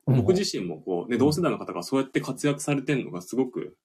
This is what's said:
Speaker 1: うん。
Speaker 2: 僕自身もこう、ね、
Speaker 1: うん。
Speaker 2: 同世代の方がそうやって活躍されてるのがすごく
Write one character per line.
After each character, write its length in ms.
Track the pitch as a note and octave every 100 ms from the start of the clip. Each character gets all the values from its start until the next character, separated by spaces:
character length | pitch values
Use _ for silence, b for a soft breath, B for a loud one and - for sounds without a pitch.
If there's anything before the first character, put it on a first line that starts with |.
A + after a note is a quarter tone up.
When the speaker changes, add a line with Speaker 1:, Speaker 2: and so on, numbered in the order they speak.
| -
Speaker 1:
う 60 |
ん。 40 | B2+
Speaker 2:
僕 120 | A2
自 300 | F#3 G3 C3
身 60 | F2+
も 120 | D#2
こ 280 | - F2 A2+
う、 40 |
ね、 40 | A#2+
Speaker 1:
う 0 |
ん。 20 |
Speaker 2:
同 140 | C#3+
世 80 | D3+
代 100 | D#3+
の 60 | G2+
方 160 | F#2
が 100 | F2
そ 140 | E2+ C3+
う 40 |
や 60 | C3+
っ 20 |
て 120 | -
活 260 | - F2 D3
躍 140 | C#3+
さ 120 | -
れ 100 | C#3
て 120 | C3+ C3+
る 80 |
の 80 | -
が 100 | F2+
す 140 | - A#2+
ご 120 | B2+
く 280 | - - -